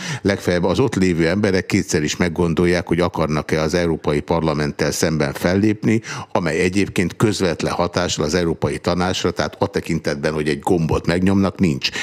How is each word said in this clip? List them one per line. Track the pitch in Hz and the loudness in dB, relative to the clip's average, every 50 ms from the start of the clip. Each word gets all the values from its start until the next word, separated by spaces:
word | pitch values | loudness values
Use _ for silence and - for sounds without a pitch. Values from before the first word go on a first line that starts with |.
| - - 147 123 - | -8 -8 -8 -2 0
Legfeljebb | 95 98 92 - 92 90 87 87 | 0 0 0 0 0 0 2 2
az | 98 87 90 | 2 2 2
ott | 135 127 - | 2 2 2
lévő | 101 92 92 85 78 82 80 | 2 2 2 2 2 2 2
emberek | 90 104 107 101 92 92 - | 2 2 2 2 2 0 0
kétszer | - - 98 85 - - 82 76 | 0 0 0 0 0 0 0 0
is | - - | -2 -2
meggondolják, | - 90 87 80 85 87 85 82 80 87 87 87 85 82 | -2 -2 -2 0 0 0 0 2 2 2 2 2 0 0
hogy | - 85 82 | 0 0 0
akarnak-e | 87 85 - - 80 73 78 73 73 - - 80 | 0 0 0 -2 -2 0 0 -2 -2 -2 -2 0
az | 78 78 85 | 0 0 0
Európai | 90 87 85 80 - - 80 73 73 | 0 0 0 0 -2 -2 -2 -2 -2
Parlamenttel | - - 87 82 80 80 73 73 76 71 - - 85 73 | 0 0 0 0 0 0 0 0 -2 -2 -2 -2 -2 -2
szemben | 73 - - 85 80 76 73 69 69 | 0 0 0 0 2 0 0 -2 -2
fellépni, | - - 87 90 101 101 110 107 - - 120 110 110 - - - 127 - - - | -2 0 2 2 4 2 2 2 0 0 0 0 0 -2 -4 -10 -12 -8 -4 -4
amely | 104 90 - - 85 | -2 0 0 0 2
egyébként | 90 92 87 101 95 90 - - 92 85 - | 0 2 2 0 0 0 0 -2 -2 -2 0
közvetlen | - - 107 98 - 95 87 78 - - 73 69 | 0 0 0 2 2 0 0 0 -2 -2 -2 -2
hatással | - 87 87 - 95 87 90 - - 78 | -2 -2 -2 0 -2 -2 -2 -2 -2 -2
az | 76 80 | 0 0
Európai | 90 87 82 78 - - 76 71 76 | 0 0 0 0 -2 -2 -2 -4 -2
Tanácsra, | - 90 87 90 90 92 92 - - 92 | -2 -2 0 0 0 -2 -2 -2 -2 -2
tehát | 82 - 76 78 - - | -2 -2 -4 -6 -4 -4
a | 95 | -4
tekintetben, | 90 - 87 - - 85 78 - 82 73 71 71 78 78 | -2 -2 -4 -2 -2 -2 -2 -2 -2 -4 -2 -2 -2 -2
hogy | 78 76 76 | -2 -2 -2
egy | 73 71 | -2 -2
gombot | 71 - 95 87 80 76 85 78 - | 0 0 2 2 2 2 0 0 0
megnyomnak, | - 82 90 92 98 98 98 98 90 - - | 0 0 2 2 2 4 4 2 2 0 0
nincs. | - 82 71 64 - - - - | 0 0 2 0 -2 -4 -4 -6